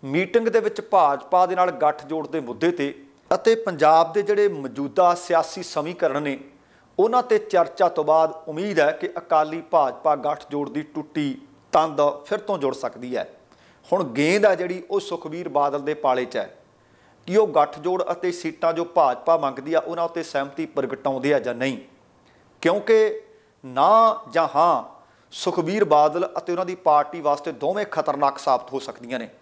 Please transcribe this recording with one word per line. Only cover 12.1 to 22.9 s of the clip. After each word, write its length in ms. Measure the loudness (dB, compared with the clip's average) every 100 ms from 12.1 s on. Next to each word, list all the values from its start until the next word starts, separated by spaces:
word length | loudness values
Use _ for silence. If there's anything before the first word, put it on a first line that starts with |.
| 0 -6
ਫਿਰ 120 | -6
ਤੋਂ 160 | -4 -2
ਜੁੜ 160 | -2
ਸਕਦੀ 420 | -4 -8 -10 -8 -6
ਹੈ। 120 | -8 -12 _ _ _ _ -4
ਹੁਣ 160 | -2 -2
ਗੇਂਦ 400 | 0 2 4 4
ਆ 80 |
ਜਿਹੜੀ, 280 | 2 -2 -8 -4
ਉਹ 100 | -4
ਸੁਖਬੀਰ 480 | -4 -10 -8 -10 -4
ਬਾਦਲ 300 | 0 0 -2
ਦੇ 140 | -4 -2
ਪਾਲੇ 280 | 0 0
'ਚ 120 | -2 -6
ਹੈ 200 | -8 -12 _ _ _ _ _ _ -2
ਕਿ 80 | 2
ਉਹ 100 | 2
ਗੱਠਜੋੜ 540 | 2 0 -2 -4 -2 -2
ਅਤੇ 200 | -4 -4
ਸੀਟਾਂ 400 | -6 -8 -4 -2
ਜੋ 120 | -2 -2
ਭਾਜਪਾ 500 | 2 2 2 0 0
ਮੰਗਦੀ 360 | 0 -6 -2
ਆ, 40 | -2
ਉਹਨਾਂ 240 | -2 -6
ਉੱਤੇ 180 | -4 -6
ਸਹਿਮਤੀ 420 | -6 -6 -6 -8 -8
ਪ੍ਰਗਟਾਉਂਦੇ 680 | -4 -4 -4 -4 -2 0
ਆ 40 | 0
ਜਾਂ 160 | 0
ਨਹੀਂ, 240 | -4 -4 -6 -12 _ _ _ _ _ _ _
ਕਿਉਂਕਿ 600 | 0 0 2